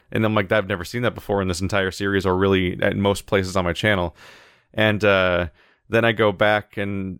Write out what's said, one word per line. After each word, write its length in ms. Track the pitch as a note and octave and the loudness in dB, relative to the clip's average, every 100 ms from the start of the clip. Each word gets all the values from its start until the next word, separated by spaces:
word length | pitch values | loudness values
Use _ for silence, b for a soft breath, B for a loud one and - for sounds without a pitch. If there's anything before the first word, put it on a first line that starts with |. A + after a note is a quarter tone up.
| b | b
And 140 | G#2+ | -2
I'm 100 | A2 | 0
like, 160 | G#2+ F#2+ | 0 0
"I've 160 | A2 F#2+ | 0 0
never 160 | F#2+ | -4
seen 180 | F2 A#2+ | -6 -4
that 120 | A#2+ | -4
before 280 | - - G2+ | -4 -2 -2
in 60 | F#2+ | -2
this 120 | F2 | -2
entire 300 | G2 G2+ F#2+ | -2 -2 -2
series 340 | - G2+ G2 | -2 -2 0
or 100 | F#2 | 2
really 460 | F#2 G2 F#2+ F2+ F#2 | 2 2 2 0 -2
at 160 | G2 G2+ | -2 0
most 300 | G2+ G2 - | 0 0 -2
places 300 | G2+ F#2 F#2+ | -2 0 -2
on 80 | |
my 100 | F2 | -2
channel." 420 | E2 A2 G2 F2 - B B B B B | 0 0 0 -2 -6 B B B B B
And, 320 | A2 A2 G#2 | -2 0 2
uh, 440 | G#2 F#2+ F#2 F2 F2 - b b b | 2 4 4 0 -2 -8 b b b
then 160 | A2+ A2+ | 0 2
I 60 | |
go 200 | G#2+ G#2+ | 2 0
back 460 | F#2 G#2 G#2+ - - | 2 2 2 -2 -8
and 400 | G2+ G2 F#2+ F#2 | -6 -6 -8 -10